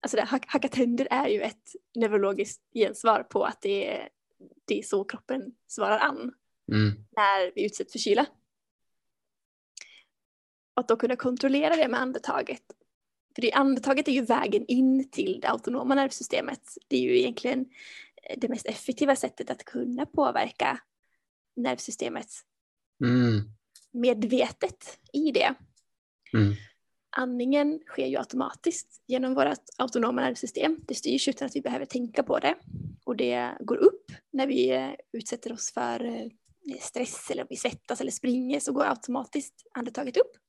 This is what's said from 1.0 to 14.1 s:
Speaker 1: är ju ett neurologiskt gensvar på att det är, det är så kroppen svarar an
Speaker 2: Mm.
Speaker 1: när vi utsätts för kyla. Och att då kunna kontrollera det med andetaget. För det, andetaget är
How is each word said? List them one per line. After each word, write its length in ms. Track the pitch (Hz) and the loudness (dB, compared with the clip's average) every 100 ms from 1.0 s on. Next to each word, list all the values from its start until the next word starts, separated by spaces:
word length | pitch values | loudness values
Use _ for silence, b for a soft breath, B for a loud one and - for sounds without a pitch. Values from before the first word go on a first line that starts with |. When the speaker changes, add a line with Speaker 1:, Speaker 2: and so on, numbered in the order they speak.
| 269 | 0
Speaker 1:
är 160 | 247 - | 0 2
ju 140 | 208 | 0
ett 300 | 226 - - - _ 233 | -2 -6 -20 -20 _ 0
neurologiskt 680 | 226 208 196 196 202 - _ | 2 4 2 0 -4 -8 _
gensvar 500 | 233 202 214 226 214 | 2 2 4 4 4
på 200 | - 196 | 2 0
att 180 | 196 - | 0 -2
det 260 | 196 196 - - | -2 -2 -2 -6
är, 120 | - _ _ _ - _ - | -8 _ _ _ -20 _ -4
det 140 | 220 | -4
är 40 | |
så 200 | - 202 | 0 -2
kroppen 520 | 196 233 - 262 - - _ | -2 -10 -6 -6 -6 -16 _
svarar 320 | - 196 214 | -4 0 2
an 340 | 294 - 247 - _ _ - | 2 0 -10 -12 _ _ 0
Speaker 2:
Mm. 200 | 107 104 104 - | 2 4 0 -6
Speaker 1:
när 400 | - 202 196 180 - | 2 4 4 0 -2
vi 100 | 208 | -4
utsätts 260 | - 185 | -4 -8
för 80 | 226 | -4
kyla. 260 | - 208 285 _ _ _ _ _ _ _ _ _ _ _ _ _ _ - B B B _ _ _ _ _ _ | 2 2 2 _ _ _ _ _ _ _ _ _ _ _ _ _ _ -20 B B B _ _ _ _ _ _
Och 60 | - | -4
att 60 | 247 | 0
då 80 | 226 | 2
kunna 200 | 233 254 | 2 0
kontrollera 600 | 254 247 269 277 311 330 | -2 0 2 2 4 4
det 120 | 269 | 2
med 120 | 247 | 0
andetaget. 600 | 254 254 - - - 247 _ - _ _ _ _ _ - | -2 -4 -2 -2 -2 -8 _ -20 _ _ _ _ _ -2
För 60 | |
det, 100 | 240 | 2
andetaget 540 | 269 269 254 269 269 | 4 4 2 2 2
är 40 | 302 | 2